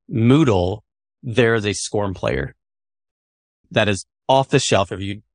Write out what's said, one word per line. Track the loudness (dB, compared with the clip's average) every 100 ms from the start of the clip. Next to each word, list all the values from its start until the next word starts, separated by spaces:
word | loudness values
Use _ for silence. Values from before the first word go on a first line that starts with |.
| -8
Moodle, | 0 4 4 4 2 0 -4 _ _ _ _
there | -6 0 2
is | 2
a | -2
scorm | -6 -6 -6 -6
player | -6 -4 -4 -6 -12 _ _ _ _ _ _ _ _ _ _ -6
that | 0 0
is | 0 -6 _ 0
off | 0 2
the | 0
shelf. | 2 0 0
If | -6
you | -10 -12 _